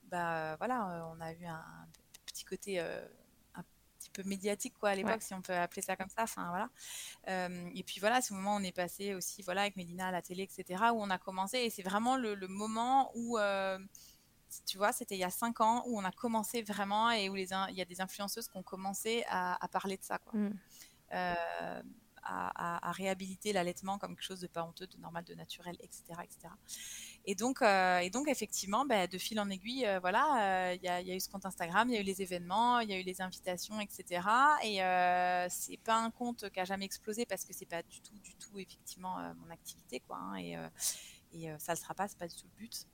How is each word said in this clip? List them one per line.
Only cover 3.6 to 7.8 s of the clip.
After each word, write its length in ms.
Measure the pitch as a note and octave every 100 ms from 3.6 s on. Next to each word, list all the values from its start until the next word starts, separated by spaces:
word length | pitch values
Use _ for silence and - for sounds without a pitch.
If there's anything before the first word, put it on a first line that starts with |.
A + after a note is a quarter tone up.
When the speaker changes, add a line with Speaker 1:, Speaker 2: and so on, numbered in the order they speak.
| - _ _ _
Speaker 1:
petit 100 | -
peu 120 | -
médiatique, 500 | F#3+ G3 G3+ G3+ B3+ _
quoi, 100 | G#3
à 60 | G3
l'époque, 180 | G#3 A3
Speaker 2:
Ouais. 40 |
Speaker 1:
si 120 | -
on 80 | F#3+
peut 140 | F3+ F3+
appeler 260 | F3 -
ça 140 | - F#3
comme 140 | F#3+
ça. 140 | -
Enfin, 260 | A3+ - F3+
voilà. 200 | F3+ B3 - - - - - -
Euh, 420 | F#3 F3+ F3+ F3
et 100 | -